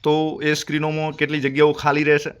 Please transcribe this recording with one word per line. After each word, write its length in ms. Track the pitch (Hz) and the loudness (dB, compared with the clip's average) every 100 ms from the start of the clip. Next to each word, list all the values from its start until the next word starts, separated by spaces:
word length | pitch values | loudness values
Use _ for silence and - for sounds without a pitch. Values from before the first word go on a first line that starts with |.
તો 380 | 151 156 156 151 | 2 0 0 -2
એ 100 | 151 | -2
સ્ક્રીનોમાં 580 | 151 - 151 156 156 156 | -2 -4 -4 -2 -2 -4
કેટલી 280 | - 147 151 | -4 -4 -2
જગ્યાઓ 320 | 135 135 151 | -2 4 4
ખાલી 320 | 147 147 143 | 4 0 0
રહેશે 260 | 151 147 - - | 2 2 0 -14